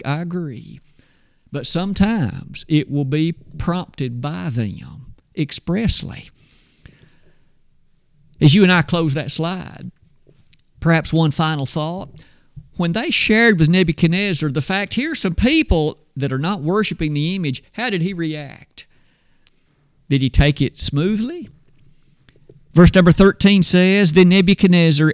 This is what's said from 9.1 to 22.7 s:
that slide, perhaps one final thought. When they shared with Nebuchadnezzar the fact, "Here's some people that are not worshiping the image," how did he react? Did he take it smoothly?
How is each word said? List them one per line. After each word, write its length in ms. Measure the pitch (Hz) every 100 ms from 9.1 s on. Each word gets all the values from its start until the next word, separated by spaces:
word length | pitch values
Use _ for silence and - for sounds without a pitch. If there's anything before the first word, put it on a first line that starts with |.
that 180 | 147 -
slide, 580 | - 165 110 - - 180 - _ _ _ _ _ _ _ _
perhaps 320 | 165 165 156
one 180 | 160 160
final 340 | - 156 151 131
thought. 440 | 160 156 185 - - - _ _ - - -
When 160 | 170
they 180 | 196 302
shared 480 | - - 214 233 180
with 120 | 156
Nebuchadnezzar 800 | 185 170 - 165 180 202 156 156
the 80 | 143
fact, 360 | 139 190 196 226
"Here's 240 | 302 302
some 160 | 190 -
people 640 | 240 320 302 170 151 - _ 131
that 160 | 135
are 40 | 131
not 240 | 165 190
worshiping 520 | 151 202 208 - 160
the 220 | 147 156 190
image," 280 | 156 127 -
how 160 | - 247
did 120 | 185
he 120 | 180
react? 720 | 175 160 151 139 - - - - _ _ _ _ _ _ _ _ _ _ _ -
Did 120 | 139
he 80 | 131
take 300 | - 143 143
it 180 | 139 -
smoothly? 680 | - 143 180 214 247 349 226 - _ _ _ _ _ _ _ _ - - _